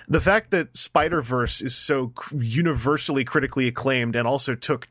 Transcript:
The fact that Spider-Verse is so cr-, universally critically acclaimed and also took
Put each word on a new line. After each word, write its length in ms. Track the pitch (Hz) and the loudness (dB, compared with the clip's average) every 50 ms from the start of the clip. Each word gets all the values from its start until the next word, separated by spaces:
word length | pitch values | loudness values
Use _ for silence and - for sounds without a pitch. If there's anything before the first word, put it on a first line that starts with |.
| - | -4
The 140 | - 151 165 | 0 0 2
fact 300 | - 185 202 220 220 - | 4 4 4 2 2 0
that 260 | 196 175 156 - - | -2 -2 -2 -2 -2
Spider-Verse 840 | - - - - 156 151 160 175 156 120 113 127 123 120 113 - - | -2 -2 2 4 2 2 4 2 -2 -2 0 0 0 0 0 0 -2
is 140 | - 127 - | -2 -2 -2
so 340 | - - - 143 135 127 120 | 0 0 0 0 0 0 -4
cr-, 260 | 123 - - - 151 | -6 -10 -12 -8 -4
universally 840 | 139 117 113 113 151 170 165 143 120 113 139 151 147 - - 143 135 127 | -4 -2 -2 0 2 2 2 2 0 2 0 0 0 0 0 0 -2 0
critically 440 | - - 151 131 127 - 139 127 | 0 0 0 0 0 0 0 0
acclaimed 480 | 120 123 - - 135 131 127 117 117 117 | 0 -2 -2 -2 0 0 0 0 0 -2
and 120 | 120 120 | -2 0
also 260 | 120 135 135 - - 120 | 0 0 0 -2 -2 -4
took 340 | 120 - - 139 123 - - | -4 -2 -2 -4 -4 -6 -10